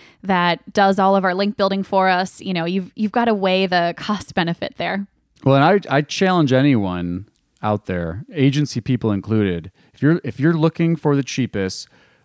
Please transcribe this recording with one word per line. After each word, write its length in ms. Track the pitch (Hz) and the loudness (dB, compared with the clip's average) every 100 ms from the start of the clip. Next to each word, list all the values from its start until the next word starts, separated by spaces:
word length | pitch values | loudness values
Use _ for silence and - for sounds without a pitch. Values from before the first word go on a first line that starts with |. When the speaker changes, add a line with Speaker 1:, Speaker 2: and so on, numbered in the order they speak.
| - _ | -14 _
Speaker 1:
that 500 | 196 180 175 165 - | -2 0 2 0 -2
does 260 | - 196 196 | 2 2 4
all 180 | 190 196 | 4 4
of 80 | |
our 100 | 185 | 2
link 220 | 180 202 202 | 0 -2 0
building 260 | 196 196 | -2 -2
for 260 | 190 196 185 | -2 2 2
us. 320 | 180 190 - | 2 -2 -8
You 140 | - | -6
know, 100 | 175 | -4
you've, 280 | 170 190 180 - | -2 -4 -4 -6
you've 160 | 214 | -4
gotta 220 | 240 233 | 0 0
weigh 320 | 208 190 185 190 | 0 2 2 2
the 280 | 180 170 170 | 0 0 -4
cost 380 | - 208 - | -6 -6 -6
benefit 400 | - 170 170 - - | -4 -2 -4 -8 -8
there. 300 | 170 190 196 _ _ _ | -6 -6 -8 _ _ _
Speaker 2:
Well, 100 | 135 135 | 2 4
and 240 | 151 202 - | 6 4 2
I, 60 | 135 | -2
I 40 | |
challenge 500 | 151 - 190 180 143 | -2 0 0 2 4
anyone 760 | 127 143 123 98 90 87 90 104 _ _ _ | 4 4 2 0 -4 -4 -6 -10 _ _ _
out 240 | 107 107 - | -4 -4 -4
there, 380 | 90 85 92 - | -6 -4 -8 -8
agency 480 | 160 135 139 147 120 | 0 2 2 -2 -4
people 320 | - 123 110 | -4 -2 0
included, 580 | 101 95 110 101 85 82 _ _ | -2 -2 0 0 -4 -10 _ _
if 80 | - | -2
you're, 180 | 143 170 | 0 0
if 140 | 127 - | -2 -2
you're 140 | 151 | 0
looking 420 | 170 160 - 165 165 | 2 0 0 -2 0
for 200 | 151 143 | 0 0
the 60 | |
cheapest, 640 | 135 - 120 101 95 - - _ _ _ | -2 -4 -4 -2 -4 -6 -16 _ _ _